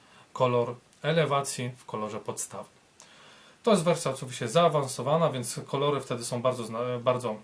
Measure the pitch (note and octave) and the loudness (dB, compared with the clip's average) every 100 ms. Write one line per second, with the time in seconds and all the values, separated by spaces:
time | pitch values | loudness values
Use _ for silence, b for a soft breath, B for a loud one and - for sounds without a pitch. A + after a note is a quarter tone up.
0 | B B B - B2+ B2 A#2+ A#2+ _ - | B B B 0 2 2 0 -4 _ -6
1 | D3 E3 C#3+ C#3 C#3 - B2 B2 - A2 | 0 2 2 2 0 -4 -6 -8 -10 -6
2 | G#2+ G#2+ - - - - - _ _ _ | -6 -6 -8 -8 -8 -10 -14 _ _ _
3 | B B B B B B A#3+ G3 E3 D#3+ | B B B B B B 2 4 4 2
4 | C#3 C3 B2 - A#2+ E3 E3+ D3+ B2+ - | 0 -4 -8 -6 2 6 6 4 -2 -4
5 | B2 E3 D#3 C3 A#2+ - - C#3 C#3+ C#3 | 0 2 2 0 -6 -8 -4 0 0 0
6 | - A#2+ A#2+ B2 B2+ A#2+ G#2+ A2+ B2 B2 | -4 -6 -4 -2 0 -2 -6 -6 -4 0
7 | B2+ B2 A#2+ G#2+ | 2 2 -2 -6